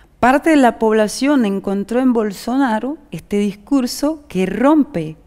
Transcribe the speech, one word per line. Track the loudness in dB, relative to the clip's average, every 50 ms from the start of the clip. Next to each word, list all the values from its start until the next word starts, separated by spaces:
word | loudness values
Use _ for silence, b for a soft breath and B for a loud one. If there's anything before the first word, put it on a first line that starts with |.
| B B _ _
Parte | 2 2 2 4 2 2
de | 4 4
la | 4 4 2 2
población | 0 0 2 2 0 0 -2 -4 -2 0 0 2 0
encontró | 0 -2 -4 -4 -4 -6 -6 -6 -4 -2 0
en | 0 2
Bolsonaro | 0 0 -2 -4 -6 -8 -8 -4 -2 0 0 0 0 -2 -4 -6 -10 -12 -14 _
este | -16 -16 -10 -4 -2 -2
discurso | -2 -2 -4 -8 -6 -2 -2 0 0 -2 -4 -4 -4 -4 -4 -6 -10 -8
que | -4 -2 -2
rompe | -2 0 0 2 4 4 4 2 0 -2 -6 -8 -8 -10 -16 _